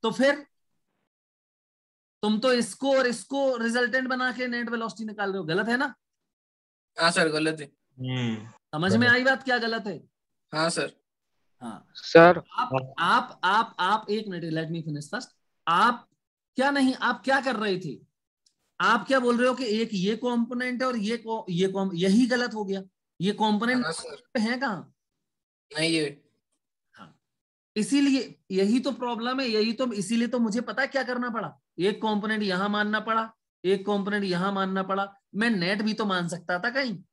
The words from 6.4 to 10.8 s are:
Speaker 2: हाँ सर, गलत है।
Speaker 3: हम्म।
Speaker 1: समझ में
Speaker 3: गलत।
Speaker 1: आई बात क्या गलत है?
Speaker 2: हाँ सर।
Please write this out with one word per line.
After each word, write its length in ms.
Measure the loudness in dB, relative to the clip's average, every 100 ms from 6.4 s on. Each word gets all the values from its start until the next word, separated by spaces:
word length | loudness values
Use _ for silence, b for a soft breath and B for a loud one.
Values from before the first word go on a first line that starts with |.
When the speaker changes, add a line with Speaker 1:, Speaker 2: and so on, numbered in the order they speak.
| _ _ _ _ _ -2
Speaker 2:
हाँ 140 | 0
सर, 180 | 2 2
गलत 300 | 2 -2 -4
है। 60 | -10
Speaker 3:
हम्म। 800 | _ _ -12 -6 -2 -2 -4 -10
Speaker 1:
समझ 460 | -20 _ -4 0
में 100 | 4
Speaker 3:
गलत। 100 | 4
Speaker 1:
आई 120 | 4
बात 200 | 4 0
क्या 140 | 0 -2
गलत 300 | -2 -4 -6
है? 100 | -10 -14 _ _ _ _
Speaker 2:
हाँ 160 | -2 -2
सर। 220 | -2